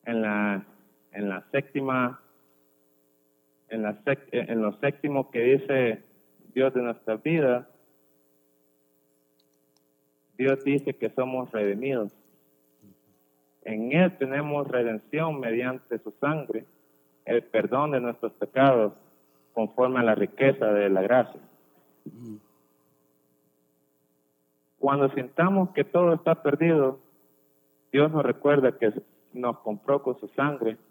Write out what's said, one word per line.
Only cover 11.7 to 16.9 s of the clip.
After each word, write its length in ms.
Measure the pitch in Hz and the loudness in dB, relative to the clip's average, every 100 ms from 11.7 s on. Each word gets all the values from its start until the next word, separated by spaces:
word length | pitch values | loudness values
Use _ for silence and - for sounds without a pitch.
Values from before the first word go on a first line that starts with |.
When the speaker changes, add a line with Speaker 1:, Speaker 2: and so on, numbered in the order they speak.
| 101 135 127 101 _ _ _ _ _ _ _ 101 _ _ _ _ _ _ _ | -2 -4 -4 -6 _ _ _ _ _ _ _ -20 _ _ _ _ _ _ _
Speaker 1:
En 280 | - 110 120 | -10 -6 0
Él 240 | 156 180 - | 2 2 0
tenemos 480 | 135 139 147 147 139 | -4 -2 -2 -4 -2
redención 720 | 127 117 110 _ 151 160 147 | -2 -2 -4 _ -4 -2 -4
mediante 600 | 120 117 127 127 _ 113 | -4 -4 -4 -8 _ -10
su 100 | - - | -10 -6
sangre, 460 | 143 156 135 110 - _ _ | -4 -4 -6 -10 -10 _ _